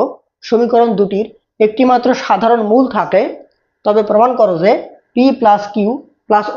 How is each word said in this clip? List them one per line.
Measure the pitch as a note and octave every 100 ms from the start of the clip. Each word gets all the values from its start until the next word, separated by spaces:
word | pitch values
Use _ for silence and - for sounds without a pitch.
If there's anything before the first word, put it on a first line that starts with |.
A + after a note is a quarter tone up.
| B3+ - _ _ -
সমীকরণ | A3+ A#3+ A#3 A#3 G3+
দুটির | F#3+ G3+ A3+ _ _ - G#3+
একটিমাত্র | G#3+ B3+ B3 C4 - -
সাধারণ | F#3+ A3+ A#3 G#3
মূল | A#3+ B3+ G#3
থাকে, | E3+ F#3 D4 - - _ _ _ G#3+
তবে | G#3+ G#3
প্রমাণ | G#3 B3 A3+
করো | G#3 E3
যে | F#3+ D4 - - _
পি | A#3+ C4 C4+
প্লাস | A3 G#3 G3+
কিউ | A3 G3+ C#4+ - _ -
প্লাস | G#3 G#3